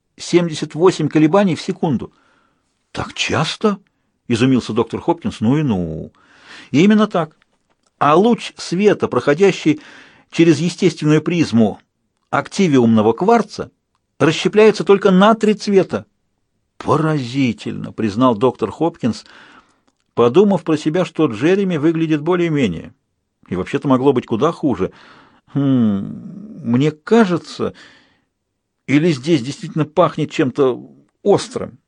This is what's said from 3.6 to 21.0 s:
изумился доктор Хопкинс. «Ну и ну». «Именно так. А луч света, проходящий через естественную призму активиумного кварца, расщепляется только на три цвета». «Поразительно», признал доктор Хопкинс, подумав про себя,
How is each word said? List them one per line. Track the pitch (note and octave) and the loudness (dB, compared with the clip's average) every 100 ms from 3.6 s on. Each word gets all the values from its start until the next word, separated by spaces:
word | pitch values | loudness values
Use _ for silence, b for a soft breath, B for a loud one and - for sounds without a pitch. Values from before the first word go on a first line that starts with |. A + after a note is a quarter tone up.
| G#3+ G3+ _ _ _ _ - | -4 -4 _ _ _ _ -4
изумился | A2+ C3 B2+ - | 0 2 2 0
доктор | A2 - G2+ | -4 -4 -4
Хопкинс. | E3+ F3 G#2+ - | -4 -4 -6 -2
«Ну | G#2+ D3 | 0 0
и | |
ну». | D3 F#2+ E2+ D#2+ D#2+ B B B B B B | 0 -2 -4 -8 -14 B B B B B B
«Именно | C3 G3+ G#3+ G#3+ | 2 4 4 2
так. | - - _ _ _ _ _ _ - | -2 -6 _ _ _ _ _ _ -2
А | C#3 | 2
луч | D#3+ A3+ A#3 - - | 4 4 0 -4 -14
света, | - F3 G#3 E3+ D3+ | -8 0 2 2 0
проходящий | B2+ - D3 G3 - D#3+ D3 B B B B B | -2 0 2 2 2 0 -2 B B B B B
через | - E3+ C#3 | 2 4 2
естественную | F3 - F#3 - D3+ D3+ | -2 -2 -2 0 0 0
призму | D#3 E3+ B2 A2+ G#2 - _ _ _ _ _ | 0 -2 2 4 4 0 _ _ _ _ _
активиумного | C#3 C#3+ - F#3 C3+ A#2 A2+ G#2+ | -4 -2 0 2 4 4 4 4
кварца, | A2+ F#3 A#3 - - - _ _ _ _ - | 2 2 2 0 -8 -14 _ _ _ _ -2
расщепляется | D3+ D#3 F#3 G#3 A3 G#3 | 0 0 0 4 4 4
только | F#3 G3 G3+ | 2 2 4
на | F#3 G#3 | 4 4
три | A3 G#3+ | 4 0
цвета». | G#3 G#3+ F#3+ - G#2 - _ _ _ _ _ _ - | 0 2 2 2 -4 -10 _ _ _ _ _ _ -10
«Поразительно», | - B2+ D#3 D3+ A#2+ C#3 B2+ - A#2+ G2+ G#2+ | -2 0 0 -2 -4 -2 -2 -2 -8 -10 -10
признал | - A2 G2+ C3 G#2+ | -6 -4 0 0 2
доктор | B2+ - G#2 | 0 0 -6
Хопкинс, | - D#3+ D#3 A#2+ - - b b b b b _ _ _ - | -4 -4 -4 -6 -6 -12 b b b b b _ _ _ 0
подумав | A#2+ D3 G3+ F#3 | 2 4 4 2
про | - D3+ | -2 -2
себя, | D#3 F3 | -2 -2